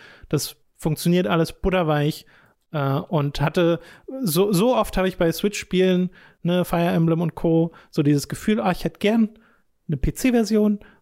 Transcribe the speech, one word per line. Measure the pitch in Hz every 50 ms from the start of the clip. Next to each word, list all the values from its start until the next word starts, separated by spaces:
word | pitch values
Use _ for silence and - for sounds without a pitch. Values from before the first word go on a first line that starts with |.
| - - - - - -
Das | - 143 - - - _ _ _ _ _
funktioniert | - 170 151 - - 170 175 180 185 208
alles | 180 165 165 - -
butterweich, | - - 190 180 185 170 156 151 147 147 151 - - - _ _ - _ _ _ _ _ _ -
äh, | 151 139 135 135
und | 143 - - 185 151 139 143 - -
hatte, | 143 151 - 190 170 165 170 165 - - - - _ - 262 262
so, | 269 180 143 175 202 214
so | 202 165 214 254 247
oft | 220 208 - - 196
hab | 185
ich | 185 180 -
bei | 180 165
Switch-Spielen, | 160 - - 208 202 - - - - 180 185 185 185 180 185 180 - - - - _ _
ne, | - 170 180 180 170
Fire | - - 170 170 175
Emblem | 190 170 165 165 165 160
und | 175 160 -
Co., | - - 170 165 165 165 170 - - - _
so | - - 147
dieses | 147 147 143 - -
Gefühl, | - - - - 214 233
ah, | 220 190
ich | 175 - -
hätte | 165 - -
gern | - 202 226 233 220 214 - - _ _ _ _ _ _ _ _ _ -
eine | 156
P-C-Version | 135 - 160 - - - 262 233 233 220 196 220 214 214 214 208 202 - - - _